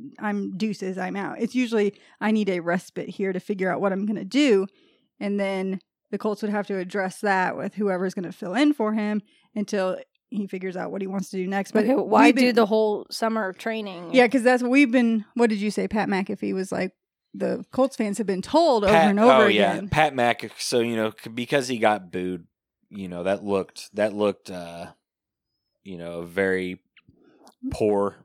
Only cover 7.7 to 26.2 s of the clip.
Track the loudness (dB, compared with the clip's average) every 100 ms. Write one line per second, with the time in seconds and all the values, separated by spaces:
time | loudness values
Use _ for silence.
7.7 | -2 -2 0 -2 -4 -8 -10 -6 2 2
8.7 | 2 0 -2 -2 -4 -6 _ _ -8 -4
9.7 | -2 -2 -4 -10 _ _ -6 -6 -6 -8
10.7 | -6 -8 -6 -6 -6 -6 -6 -4 -4 0
11.7 | 0 2 0 2 6 6 6 4 4 2
12.7 | 2 0 -2 -8 -6 -4 -2 -4 -6 -8
13.7 | -8 -8 -12 0 4 4 4 4 4 4
14.7 | 4 4 4 4 2 -2 0 2 2 -2
15.7 | -2 -2 -2 0 -2 -2 -6 -6 -6 -4
16.7 | -4 -4 -8 _ _ _ -6 -4 -4 -4
17.7 | -2 0 0 -4 -2 -2 -4 0 2 4
18.7 | 4 4 6 6 6 6 8 6 4 2
19.7 | 0 0 2 2 4 2 2 -4 -8 -2
20.7 | 0 0 0 -2 -4 -10 -8 -2 0 0
21.7 | 2 4 4 -2 -6 -4 -6 -10 _ _
22.7 | _ _ -14 -10 -4 -2 -2 0 -2 -2
23.7 | -10 -10 -2 -2 0 0 -2 -10 -14 -14
24.7 | -14 -16 -20 _ _ _ _ _ _ _
25.7 | _ -16 -14 -10 -10